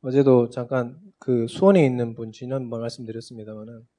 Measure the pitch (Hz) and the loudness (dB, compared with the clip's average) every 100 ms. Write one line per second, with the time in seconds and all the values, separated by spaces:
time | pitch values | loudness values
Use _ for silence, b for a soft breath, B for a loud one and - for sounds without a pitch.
0 | 135 131 135 127 120 127 120 131 120 143 | 0 2 6 6 4 -4 -6 -4 -6 -10
1 | 202 _ - 123 117 - 190 196 143 123 | -20 _ -2 -2 -2 2 4 6 4 2
2 | 117 110 113 110 123 135 123 117 117 117 | -4 -6 -12 -12 -8 -8 -6 -8 -8 -10
3 | 117 113 117 120 107 107 107 117 117 | -12 -12 -14 -18 -16 -16 -16 -18 _